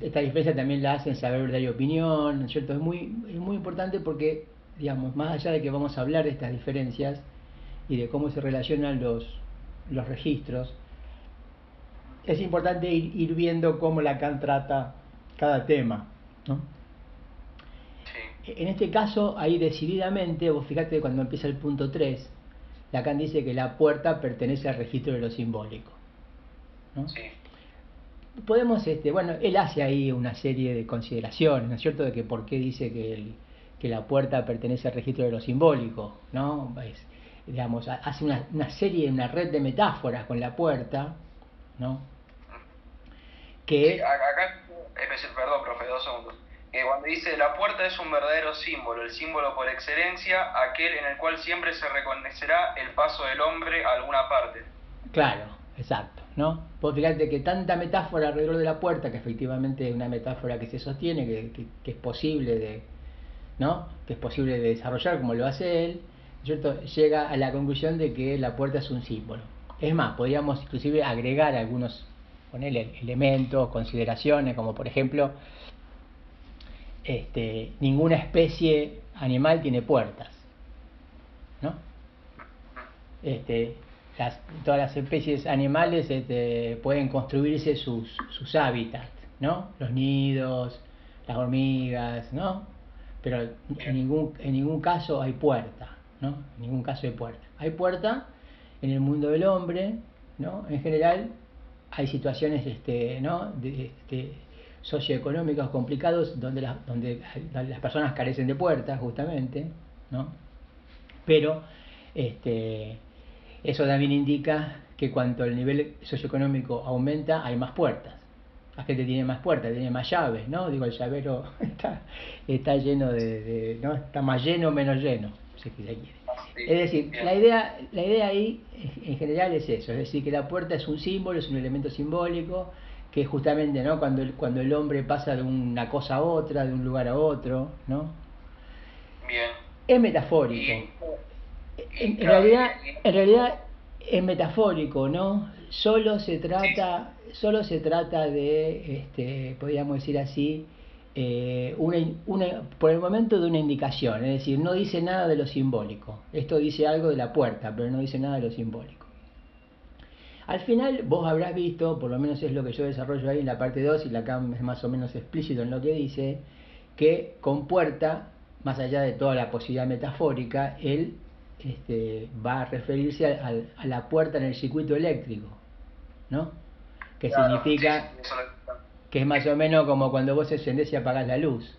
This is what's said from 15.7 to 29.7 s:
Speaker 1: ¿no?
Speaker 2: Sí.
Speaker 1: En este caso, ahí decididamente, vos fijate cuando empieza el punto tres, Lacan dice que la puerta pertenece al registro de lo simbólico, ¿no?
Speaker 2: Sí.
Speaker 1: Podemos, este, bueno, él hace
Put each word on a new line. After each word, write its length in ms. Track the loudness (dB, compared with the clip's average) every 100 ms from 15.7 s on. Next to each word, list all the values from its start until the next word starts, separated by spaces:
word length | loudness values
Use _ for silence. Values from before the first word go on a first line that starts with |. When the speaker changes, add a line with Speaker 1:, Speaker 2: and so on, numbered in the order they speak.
| 4 2 -2 -8 -18 -20 -12 -4
Speaker 1:
¿no? 100 | -4 -6 -14 -20 -20 -20 -20 -20 -20 -20 -20 -20 -20 -20 -18 -16 -14 -14 -14
Speaker 2:
Sí. 80 | -12 -4
Speaker 1:
En 120 | -2
este 220 | 0 2
caso, 460 | 2 2 2 2 2
ahí 200 | 4 4
decididamente, 920 | 4 2 -2 0 0 0 0 0 2
vos 160 | 2 0
fijate 360 | -2 0 0
cuando 180 | 0 0
empieza 260 | -2 -2 -4
el 80 | -2
punto 320 | -2 -2 0
tres, 400 | 0 0 -2 -8 -20 -20 -20 -20 -20 -6
Lacan 260 | -2 0 0
dice 260 | 0 0
que 80 | 0
la 240 | -2 -2 4
puerta 460 | 4 6 2 0
pertenece 480 | -2 -2 -2 0 -2
al 60 | -4
registro 360 | -4 -4 -2
de 60 | -2
lo 80 | -2
simbólico, 600 | -4 -4 -4 -6 -12 -16 -20 -20 -20 -20 -20 -20 -20 -20 -20 -14
¿no? 120 | -8 -8
Speaker 2:
Sí. 100 | -8 -12 -16 -20 -20 -20 -20 -20 -20 -20 -20 -20 -8 2
Speaker 1:
Podemos, 400 | 4 6 2 2
este, 260 | 0 0
bueno, 220 | 2 0 0
él 120 | 2 4
hace 240 | 2